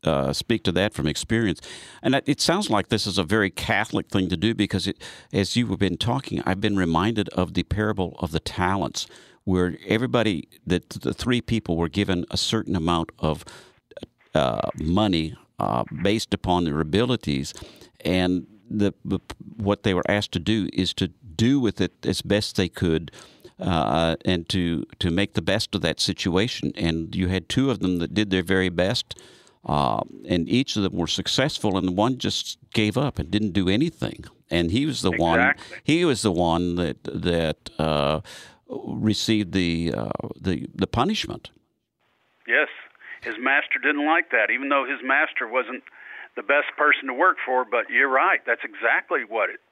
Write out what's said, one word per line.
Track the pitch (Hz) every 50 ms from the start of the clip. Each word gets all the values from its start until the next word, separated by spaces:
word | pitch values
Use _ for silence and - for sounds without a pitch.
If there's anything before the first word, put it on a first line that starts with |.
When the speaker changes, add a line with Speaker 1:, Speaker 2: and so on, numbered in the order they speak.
| -
Speaker 1:
uh, | 80 80 69 67 67 71
speak | - - _ 117 110 -
to | - 87
that | 87 95 107 -
from | - 71 76
experience. | - - - - 117 117 113 101 85 - - - - - - - - - -
And | - 131
it, | 139 - -
it | 139 -
sounds | - - 165 190 208 -
like | 117 104 95 -
this | - 107 - 104
is | 92 101
a | 92
very | 78 107 110 104 95
Catholic | - - - - 120 98 107 - - 104 92 _
thing | - 104 95 85
to | 90 82
do | 85 113 117
because, | - 101 95 - 98 85
it, | 98 - _ - - - - - _ -
as | 98 98 - -
you | 120 123 110
have | 101 -
been | 104 95 87 82
talking, | - 110 120 135 135 - - - -
I've | - 92 95
been | 101 107 104 98
reminded | 92 82 82 80 90 107 117 110 101 -
of | - - 90 85 85
the | 90 87
parable | _ - 104 107 104 107 - 92 85 73 -
of | - 87
the | 78 82
talents, | - - - - 92 90 95 98 82 60 - - - - - - - - - _ _
where | - 92 90 90 90 78 - - 98
everybody, | 101 110 120 127 120 123 113 110 98 78 - _ - - _ -
that | 90 90 - _
the | - - - 127 107
three | - - 127 127 123
people | - - 117 110 - - 85 82
were | 85 82
given | 73 98 101 95 95 87 - -
a | - -
certain | - - - 110 - - -
amount | 92 80 82 87 85 82 - - _
of, | - 78 78 78 - - - - - - _ _ _ _ - - - _ _ _ _ _ _
uh, | 78 71 65 57 50 - - -
money, | - - 78 85 95 107 104 92 80 80 80 - - - _ _ _
uh, | - 50 52 60 57 - - 71 85
based | 98 104 113 - - -
upon | 98 _ 95 90 90 87
their | 85 71 73
abilities, | 82 78 76 98 117 123 127 113 - - 71 67 69 - - - - - - - - - _ _ -
and | 80 87 92 92 92 90 90 82 - - - _ -
the, | - 107 104 101 - _ _
the, | - 98 95 _ _ - _ - - -
what | - 104 98 101 - _
they | 110 95
were | 90 - -
asked | 98 104 107 - -
to | 92
do | 80 - 110 113 95 - -
is | - 92 87 -
to | - 95 87
do | - _ - 110 82 78 110 120 139 143
with | 123 110 95 -
it | 98 87 _ _ -
as | 117 101 -
best | - - 104 101 107 - - -
they | 98 87
could, | _ - - 90 80 80 85 - - - - - - _ - - _ _
uh, | 185 - 90 80 80 53 62 82 82 82 80 - -
and | - 92 85 82 _
to, | - 95 90 85 85 78 - - - _
to | - 90
make | 82 90 101 107 _
the | 98
best | 82 78 92 110 120 - -
of | 98
that | 80 85 76 -
situation. | - - 92 - - 101 82 90 104 127 - - - - -
And | - 78 80 80 82 82 - -
you | 90 92 90
had | 95 95 90 _
two | - - 131 139
of | 123 95
them | - 92 92 87
that | 87 80 -
did | 95 107 104
their | 95 92 90
very | 82 95 95 92 92
best, | 87 82 90 95 120 127 - _ - - - - - - - _ _ _ _
uh, | - - 73 71 64 55 - - - - 50 50 -
and | 95 87 82 -
each | - 120 135 - -
of | 110 101
them | 95 -
were | 90 87 80
successful, | - - 92 - - - 135 156 - - - 110 92 95
and | 87 92
the | 90
one | 90 104 120 135 127
just | - 98 90 - - - - _ - _ -
gave | - 107 107 104 120
up | 139 139 - -
and | - 78
didn't | 92 104 107 104
do | 82 98 95 87
anything. | 95 107 147 175 - - - - - - - - - _ _ _
And | - 85 85 82
he | 80 120 143
was | 156 135 - -
the | 98
one, | 87 - 85 82 82 110
Speaker 2:
Exactly. | 120 131 143 - - - - - _
Speaker 1:
he | - 147 170 180
was | 170 131 107
the | - 110 90
one | 82 90 82 82 85 87 87 87
that, | 87 87 80 64 - _
that, | - - 82 85 92 85 85 82 80 78 _ _ - - -
uh, | 78 78 78 73 71 69 76 78 - - - - - - - _ _ _
received | 247 - - - - - - 107 104 - - - 113 107 104 87 82
the, | 98 92 85 85 82 85 82 60
uh, | 50 57 53 - - - - - -
the, | - 95 95 67 60 - -
the | - - -
punishment. | - 202 - 190 220 208 - - - - _ - _ _ _ _ _ _ _ _ _ _ _ _ _ _ _ _ _ _ _
Speaker 2:
Yes. | - 113 135 151 - - - - - _ _ - - - -
His | - 120 113 107
master | 123 131 135 143 147 - - -
didn't | - 139 151 147 147
like | 151 160 170 170 -
that, | - 120 107 101
even | 110 123 135 139
though | 143 139 135
his | 123 143 131 123
master | 131 135 139 156 151 - - 127 113
wasn't | 110 131 123 110 127 104 - - _ - - - - - - - _
the | - 117
best | - 139 147 143 - - -
person | 151 147 139 - - 131
to | 127
work | 127 165 185 175 - -
for. | - 127 127 127
But | - 123 120 110 -
you're | - 120 135 139
right. | 131 135 151 185 - - -
That's | - 117 - -
exactly | 131 104 98 113 117 127 175 185 - 180 147 117 101
what | 110 110 101 90
it | 87 - _ _